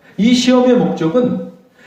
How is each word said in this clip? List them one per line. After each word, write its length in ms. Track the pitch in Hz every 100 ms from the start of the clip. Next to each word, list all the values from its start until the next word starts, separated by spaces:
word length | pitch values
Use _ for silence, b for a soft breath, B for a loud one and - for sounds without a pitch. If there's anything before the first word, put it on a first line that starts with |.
| b b
이 160 | 226
시험의 420 | 247 - 247 254 214
목적은 760 | - - 160 254 214 - - - _ b